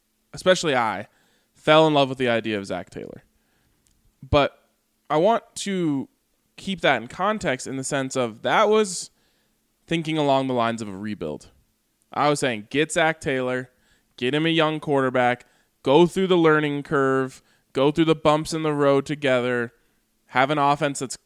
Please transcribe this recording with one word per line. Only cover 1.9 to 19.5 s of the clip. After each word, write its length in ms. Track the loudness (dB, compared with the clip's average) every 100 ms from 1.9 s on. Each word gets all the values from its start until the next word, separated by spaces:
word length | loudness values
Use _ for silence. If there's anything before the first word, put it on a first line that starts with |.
love 160 | 4 0
with 80 | 0
the 120 | 0
idea 280 | 0 -2 -4
of 80 | -4
Zach 240 | -8 -10
Taylor. 340 | -14 -14 -16 _ _ _ _ _ _ _ _ _ _ -2
But 300 | 0 0 -4 _ _ _ _ -4
I 80 | 0
want 260 | 2 0 -4 -12
to 500 | -6 -4 -2 -4 -6 _ _ _ _ -14
keep 240 | -10 -2
that 200 | 0 0
in 60 | -2
context 600 | -6 -4 -2 -4 -4 -6
in 80 | -8
the 80 |
sense 320 | -4 -4 -4 -2
of 260 | -4 -4
that 260 | -2 2 2
was 400 | 2 0 -6 -14 _ _ _ _ _ _ _ -6
thinking 300 | -4 -2 -2
along 300 | 2 2 0
the 60 |
lines 280 | 0 -2 -2
of 60 | -8
a 80 | -10
rebuild. 540 | -10 -8 -8 -10 -14 _ _ _ _ _ _
I 160 | -2 0
was 100 | 0
saying, 280 | -2 -4 -4
"Get 220 | -2 -2
Zach 260 | 0 -2 -2
Taylor, 520 | -4 -4 -4 -6 -8 _ _ _ _ -6
get 180 | -2
him 120 | 0 0
a 40 |
young 300 | 2 0 -2
quarterback, 640 | -2 0 0 2 0 0 _ _ _ _
go 220 | 4 6 6
through 200 | 2 0
the 100 | 4
learning 460 | 4 4 0 -4
curve, 600 | -4 0 0 0 -4 -8 _ _ _
go 180 | 0 2
through 140 | 2 2
the 100 | 2
bumps 380 | 2 2 0
in 100 | -4
the 100 | -2
road 320 | 0 2 2 0
together, 680 | -4 0 0 0